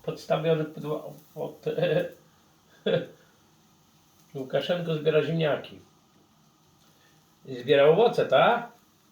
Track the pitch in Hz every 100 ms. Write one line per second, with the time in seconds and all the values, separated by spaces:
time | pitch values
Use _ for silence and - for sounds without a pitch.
0 | - - - 160 160 156 151 - 147 151
1 | - - _ 151 - - 156 151 135 160
2 | - - _ _ _ _ _ _ - -
3 | - - _ _ _ _ _ _ _ _
4 | _ _ _ 135 131 139 170 175 165 156
5 | 151 156 139 165 151 120 - 98 _ _
6 | _ _ _ _ _ _ _ _ _ _
7 | _ _ _ _ 131 123 120 139 147 175
8 | 233 - 110 131 185 233 - _ _ _
9 | _